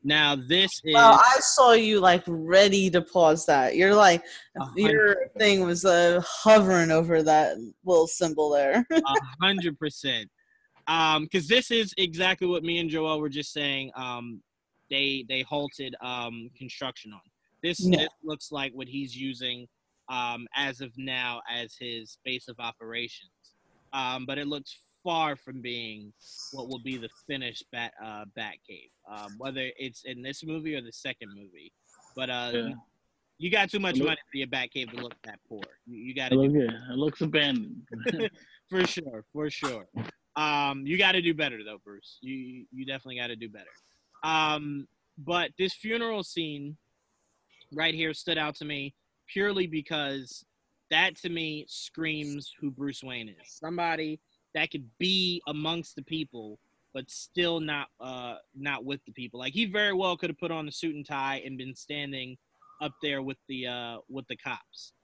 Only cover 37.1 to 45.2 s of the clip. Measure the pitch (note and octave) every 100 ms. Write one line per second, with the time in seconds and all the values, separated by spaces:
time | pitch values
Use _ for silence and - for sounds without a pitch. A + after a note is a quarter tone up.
37.1 | D3 D#3 D3+ C#3+ B2+ G#2 - - A#2 A#2
38.1 | E3 A3 _ _ _ _ F#3 F#3 - D3+
39.1 | A2+ G#2+ D3 D3+ - D3 A#2 F#2+ - A2+
40.1 | - _ - D3+ D3 C#3+ C#3 C3+ F3+ G3
41.1 | F#3 E3+ D#3 D3 A#2 G#2+ G#2 - G2+ -
42.1 | - B2+ C3+ B2+ B2+ - B2+ C3+ C3+ C3
43.1 | B2 A#2+ A2+ A2+ G#2 F2+ _ _ _ _
44.1 | _ D#3 D#3+ D#3 D3+ D3 C#3+ C#3 _ _
45.1 | -